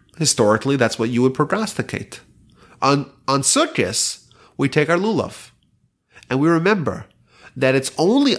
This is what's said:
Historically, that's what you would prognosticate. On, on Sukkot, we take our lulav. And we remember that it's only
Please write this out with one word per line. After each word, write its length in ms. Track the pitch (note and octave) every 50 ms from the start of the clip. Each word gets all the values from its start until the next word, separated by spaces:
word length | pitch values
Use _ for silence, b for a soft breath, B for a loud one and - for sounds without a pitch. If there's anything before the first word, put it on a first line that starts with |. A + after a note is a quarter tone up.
| _ _ _
Historically, 600 | - D#3+ - - - A2 G#2 - - - C3+ C#3
that's 220 | C3+ A#2+ A2 - -
what 120 | A2+ A#2+
you 100 | B2 A#2
would 140 | B2+ C3 C3
prognosticate. 840 | - D3 - - G#3 A3 G#3 - - - - - G#2 G2+ - - - - _ _ _ _ _ b b b b b b
On, 300 | - C3+ C#3+ D3 C#3 - - _ - -
on 140 | C3+ C3+
Sukkot, 840 | C3+ - - C#4 E4 D#4+ - - - F2+ - - - - - - _ b b b b b b
we 140 | b C#3 C3
take 180 | - - D3 D3+
our 80 | E3+
lulav. 540 | F3 G3 A3 A3 C#3+ G2 - - - - - _ _ _ _ _ _ _ _ _ _ _ B B B B B
And 100 | B2 C3+
we 80 | D3 E3
remember 560 | E3+ E3 E3 G3 G#3+ G3 C#3+ A2 F#2 E2+ - - _ _ B B B B B B B
that 200 | B2+ C3+ C3 C3
it's 180 | C#3 C3+ - - -
only 380 | D#3 F#3 A#3 C#4+ C#4+ C4+ G#3